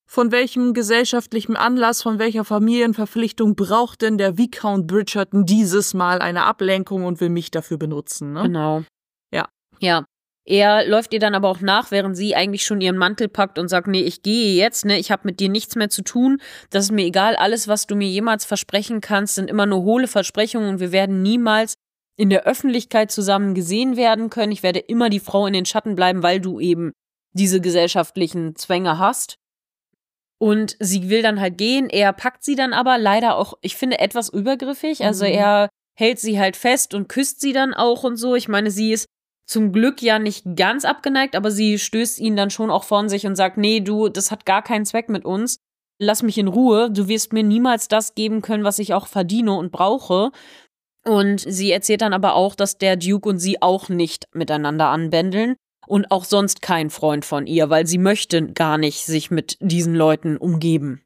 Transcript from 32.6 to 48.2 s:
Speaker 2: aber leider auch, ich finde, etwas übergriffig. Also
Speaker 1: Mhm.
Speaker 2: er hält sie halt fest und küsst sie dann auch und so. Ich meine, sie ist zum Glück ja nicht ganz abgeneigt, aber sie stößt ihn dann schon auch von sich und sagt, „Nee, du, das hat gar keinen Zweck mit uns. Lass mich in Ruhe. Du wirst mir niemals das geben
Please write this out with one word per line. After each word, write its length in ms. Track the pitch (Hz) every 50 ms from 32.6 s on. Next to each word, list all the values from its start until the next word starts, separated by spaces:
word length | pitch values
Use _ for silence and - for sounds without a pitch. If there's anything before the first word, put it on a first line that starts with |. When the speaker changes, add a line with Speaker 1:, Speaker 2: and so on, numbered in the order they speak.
| 262 254 220
Speaker 2:
aber 240 | 226 247 262 254
leider 400 | 240 220 202 202 220 240 233 -
auch, 160 | - 202 - - -
ich 140 | - 190 -
finde, 220 | - - 254 233 -
etwas 300 | - 196 - 240 226 -
übergriffig. 760 | - 220 196 254 269 247 269 262 285 - - 311 311 - -
Also 200 | 214 190 190 208
Speaker 1:
Mhm. 60 | 190 175
Speaker 2:
er 360 | 202 202 208 208 202 208 202 _ _ _ _ _
hält 240 | - 220 226 247 -
sie 200 | - 220 214 202
halt 180 | 196 190 185
fest 380 | - - 240 254 285 - - -
und 140 | 202 196 -
küsst 320 | - 247 277 269 - -
sie 120 | - 277 254
dann 220 | 269 269 262 -
auch 280 | - 233 240 240 247 269
und 140 | 254 240
so. 180 | 220 233 254 247
Ich 120 | 247 240
meine, 240 | - 208 202 214 214
sie 200 | 190 202 220 220
ist 140 | 220 220 - - _ _ _ _ _ _ _
zum 240 | - - 226 214 202 180
Glück 280 | 220 226 269 269 -
ja 160 | 240 233 214
nicht 280 | 220 214 208 202 - - 180 175
ganz 300 | 170 180 196 233 285 -
abgeneigt, 500 | - 294 - - 285 269 269 269 269 -
aber 160 | 190 202 214
sie 260 | 208 202 220 214 208
stößt 420 | 202 - - - 220 233 233 - -
ihn 160 | 220 220 214
dann 140 | 202 196 202
schon 220 | - - 220 220
auch 140 | 165 196 -
von 240 | - 208 202 208 214
sich 180 | 202 202 208
und 80 | 196 196
sagt, 220 | 180 190 185 185
„Nee, 240 | 208 208 208 220 220
du, 260 | 196 196 214 214 220 208
das 220 | - 190 196 -
hat 140 | 214 - -
gar 180 | - 190 202 202
keinen 220 | - 240 208 214
Zweck 240 | - - 226 233 233
mit 160 | 214 190 -
uns. 320 | - 185 196 226 247 - - _ _ _ _ _ _ _ -
Lass 240 | 202 202 220 - 240
mich 140 | 220 202
in 100 | 226 202
Ruhe. 420 | 190 180 233 254 247 214 214 233 240
Du 180 | 208 196 202
wirst 260 | 185 220 214 - - 220
mir 100 | 220 214
niemals 440 | 208 208 233 247 254 240 220 -
das 280 | - 214 220 220 - -
geben 260 | 214